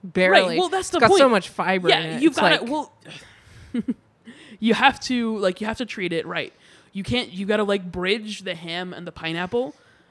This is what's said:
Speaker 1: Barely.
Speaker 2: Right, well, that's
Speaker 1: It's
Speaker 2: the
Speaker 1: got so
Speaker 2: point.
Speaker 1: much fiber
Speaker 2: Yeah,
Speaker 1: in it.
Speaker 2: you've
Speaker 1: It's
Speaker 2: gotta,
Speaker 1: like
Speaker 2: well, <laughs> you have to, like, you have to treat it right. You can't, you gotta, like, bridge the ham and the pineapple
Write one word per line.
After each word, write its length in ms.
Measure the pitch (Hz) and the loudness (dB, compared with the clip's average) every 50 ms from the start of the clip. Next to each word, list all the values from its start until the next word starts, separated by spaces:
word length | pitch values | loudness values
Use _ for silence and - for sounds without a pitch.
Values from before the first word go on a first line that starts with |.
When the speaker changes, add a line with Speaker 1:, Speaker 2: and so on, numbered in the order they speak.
| - | -16
Speaker 1:
Barely. 360 | 190 160 185 180 190 403 349 | -6 -2 0 2 6 6 6
Speaker 2:
Right, 180 | - 175 170 - | 6 4 0 0
well, 100 | 370 359 | -2 0
that's 200 | - 381 370 - | -2 -4 -4 -2
Speaker 1:
It's 20 | |
Speaker 2:
the 100 | - 339 | 0 4
Speaker 1:
got 100 | - - 381 | 4 6 8
so 60 | 381 277 | 8 8
Speaker 2:
point. 60 | 254 | 6
Speaker 1:
much 180 | 233 202 175 - | 6 2 0 -2
fiber 400 | - - 180 170 190 190 180 - | -8 -6 -2 0 0 0 2 2
Speaker 2:
Yeah, 120 | 359 - | 2 2
Speaker 1:
in 60 | - - 160 | 2 -2 -4
it. 60 | 240 269 | 2 2
Speaker 2:
you've 100 | 320 262 | 2 2
Speaker 1:
It's 80 | - | 4
Speaker 2:
gotta, 200 | 302 - 311 269 262 | 2 4 4 2 0
Speaker 1:
like 80 | 233 | -4
Speaker 2:
well, 220 | 277 311 269 - _ _ _ - - - - - - - _ - - - - - - | -6 -6 -6 -8 _ _ _ -20 -20 -20 -20 -20 -20 -20 _ -20 -20 -20 -20 -8 -8
<laughs> 120 | 247 - - 233 _ _ _ _ _ _ - - - - - 220 - | -8 -4 -4 -6 _ _ _ _ _ _ -20 -20 -20 -20 -20 -14 -2
you 160 | - 226 220 | 2 2 2
have 260 | 185 240 277 262 - | 4 4 2 2 2
to, 380 | - - 254 247 233 226 220 208 | -4 -4 -2 -2 -2 -2 -4 0
like, 220 | 202 185 185 - | -2 -2 -2 -2
you 60 | 214 | -6
have 120 | 214 220 - | -8 -6 -6
to 80 | 254 | -8
treat 260 | 208 - - 185 175 175 | -8 -8 -8 -6 -4 -4
it 140 | 165 - | -4 -4
right. 260 | 156 175 170 139 - _ _ _ - - - _ _ _ | -4 -6 -8 -8 -8 _ _ _ -20 -20 -20 _ _ _
You 100 | 196 196 | -10 -6
can't, 280 | - 240 247 247 - 151 | -4 -2 -4 -4 -4 -8
you 140 | 185 202 | -10 -4
gotta, 180 | 190 214 214 214 | -2 0 0 2
like, 260 | 202 202 202 185 180 | 0 0 -2 -2 -6
bridge 520 | 170 180 180 180 202 240 214 214 208 190 190 | -8 -4 -2 -2 -2 -2 -2 -8 -12 -10 -10
the 120 | 190 175 | -10 -10
ham 380 | 165 170 170 165 175 185 185 175 | -10 -10 -10 -8 -8 -8 -8 -10
and 140 | - 175 | -12 -14
the 60 | 175 160 | -16 -16
pineapple 600 | - - 160 160 170 180 180 - 240 254 285 - _ _ _ _ _ _ _ | -10 -8 -6 -6 -4 -6 -4 -4 -4 -4 -4 -8 _ _ _ _ _ _ _